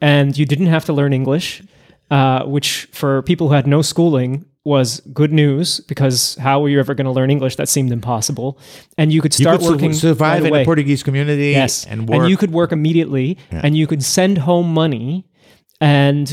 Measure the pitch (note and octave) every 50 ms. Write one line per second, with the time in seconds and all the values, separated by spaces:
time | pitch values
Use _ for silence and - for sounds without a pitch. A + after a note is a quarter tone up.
0 | D3+ D3 C#3+ C#3+ C#3 C#3 C3+ C#3+ D3+ C#3 D3 C#3+ F#3+ E3+ E3 D#3 - - D3+ C#3+
1 | C#3+ C#3 C3+ C3 C3+ C3+ C#3 F3 F3+ - - - - - _ _ _ _ _ _
2 | _ - D3 C#3 C3 C3 C3 C3 C3 C#3 C#3 C#3+ C#3 - - - - - - -
3 | D#3 C#3 C3+ C3+ B2+ - F3 - E3+ C#3 D3 C#3+ B2 C#3+ C#3+ D#3+ C#3+ - - E3+
4 | E3+ E3+ D3 B2+ B2+ B2 C3 D3 - - _ _ - D3 C#3+ C3+ B2+ A#2 - -
5 | - - C3 D3 D3+ D3 D#3 D3+ D3 C#3+ C3+ D3 F3 - - - - - C#3 -
6 | C#3 C3+ B2+ B2 - - - - B2 C3+ C#3 C#3+ D3 C#3+ C#3+ C#3 C3 D3 C#3 A2+
7 | C3+ C3 B2+ C3 C3 C3+ D3 C#3+ C3 C3 - - C#3+ - - C#3+ C3+ B2 A#2+ A#2
8 | G2 A#2+ A#2+ A2 - - C#3+ - A#2+ C3+ C#3 - - - - - - _ _ -
9 | D#3 D#3 D#3 D#3+ D3+ D3 - - C#3 E3 E3+ F3 F3 E3+ D#3+ C#3 D3 D#3+ D#3 -
10 | D#3+ E3 D3+ A2+ D#3 D#3 E3+ F3 D#3 D#3+ D3+ D3 B2+ E3 E3 D3+ C#3+ C#3+ C#3+ C3+
11 | - C#3+ C3+ C#3 D3 D3 D3 C#3+ C#3+ D3 C#3+ C#3 C3 B2 - - - - G#2+ A2
12 | A2+ A2+ - D#3 E3 F3 F#3+ F#3 G#3 F3 D#3+ E3+ F3 D3+ E3+ D3+ D3+ D#3 E3 E3
13 | D#3+ C#3+ C#3 C3 B2+ D3+ F#3 - - - E2+ D#2 - D3 D3+ D#3 D#3 C#3+ D#3+ C#3+
14 | B2+ - - F#3 F#3 F#3+ G3+ E3+ C3+ F3 F3 F3 F3 E3+ D#3+ D#3+ D#3+ D#3+ C3+ A2
15 | A#2 C3 E3 F#3 - _ _ _ _ _ _ _ _ _ _ - D#3 D3 C#3+ C#3
16 | C#3 C#3+ C#3+ D3 C#3+ C3